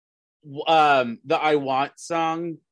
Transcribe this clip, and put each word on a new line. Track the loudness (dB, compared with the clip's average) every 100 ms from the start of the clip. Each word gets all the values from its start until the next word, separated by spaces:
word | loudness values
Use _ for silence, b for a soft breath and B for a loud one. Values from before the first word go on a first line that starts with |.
| _ _ _ _
w-, | -18 -10 2
um, | 4 6 4 0 -6
the | -4 -2
I | 2 0
Want | 0 -2 -2 -6
song | -8 -4 -2 -4 -8 -12 _